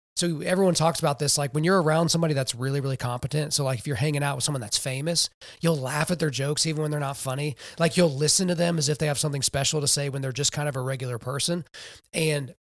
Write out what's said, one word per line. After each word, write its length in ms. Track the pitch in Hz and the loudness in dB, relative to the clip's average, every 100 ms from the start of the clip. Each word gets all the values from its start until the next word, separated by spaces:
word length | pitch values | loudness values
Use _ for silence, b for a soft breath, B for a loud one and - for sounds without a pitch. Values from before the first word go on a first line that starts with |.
| _ - | _ -2
So 240 | 175 151 | -2 0
everyone 340 | 175 185 190 | 0 4 4
talks 240 | 156 160 139 | 6 2 4
about 200 | 156 143 | 0 2
this, 180 | 143 - | 0 0
like, 160 | 143 | 0
when 120 | 143 | 0
you're 180 | 165 190 | 4 4
around 280 | 156 160 170 | 4 4 4
somebody 220 | 170 165 | 2 2
that's 220 | 135 131 | 0 -2
really, 260 | 120 131 139 | -2 -2 0
really 160 | 135 131 | -2 -2
competent, 560 | 123 120 131 147 147 | -2 -4 -2 -2 0
so, 120 | - | 0
like, 140 | 135 127 | 0 -2
if 80 | 147 | -2
you're 100 | 110 | 0
hanging 260 | 156 147 | 0 2
out 140 | 143 139 | 0 0
with 80 | |
someone 160 | 135 139 | -2 -2
that's 180 | 104 - | -2 -4
famous, 520 | 139 131 156 165 - - B B | -2 -4 -2 0 -2 -6 B B
you'll 160 | 165 151 | 0 0
laugh 340 | 127 147 156 | 0 -2 0
at 80 | 170 | 0
their 120 | 156 | 0
jokes 340 | 127 139 147 | 0 -2 0
even 160 | 160 151 | 0 0
when 100 | 151 | -2
they're 100 | 147 | -2
not 160 | 139 139 | -4 -4
funny. 400 | 135 131 147 123 B B | -4 -2 -4 -6 B B
Like, 180 | 165 180 | 2 4
you'll 180 | 170 | 4
listen 340 | 135 151 - 180 | 4 2 4 2
to 60 | |
them 240 | 170 170 165 | 2 2 2
as 100 | 139 | 0
if 100 | 151 | 0
they 80 | 151 | 0
have 120 | 143 | 0
something 240 | 151 139 | -2 0
special 380 | - 135 139 156 | -2 0 0 0
to 80 | 143 | 0
say 220 | - 143 | 0 0
when 120 | 135 | -4
they're 80 | 135 | -4
just 220 | 120 139 | -2 -2
kind 160 | 151 147 | -2 -4
of 80 | 131 | -2
a 40 | |
regular 380 | 127 135 127 120 | -4 -4 -6 -6
person. 460 | 127 135 - 175 - B B B _ | -6 -4 -2 -2 -6 B B B _
And, 420 | 170 156 147 131 - | 0 0 0 -4 -6